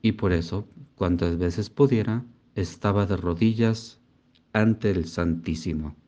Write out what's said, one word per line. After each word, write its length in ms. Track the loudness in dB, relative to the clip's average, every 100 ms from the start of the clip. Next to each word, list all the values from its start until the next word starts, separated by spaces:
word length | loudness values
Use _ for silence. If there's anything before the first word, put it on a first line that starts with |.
Y 100 | 0
por 200 | 0 0
eso, 340 | 0 0 -6 -8 -16 -20 _
cuantas 420 | 0 2 0 0
veces 320 | -2 -2 -6
pudiera, 540 | 2 4 4 0 -4 -6 -20 _
estaba 520 | -6 -6 -2 0 2 2
de 100 | 0
rodillas 840 | -2 0 0 2 0 0 -6 -20 _ _ _ _ _
ante 380 | 0 2 2 0
el 160 | 0 -2
Santísimo. 880 | -2 -2 -2 -4 -6 -4 -4 -6 -12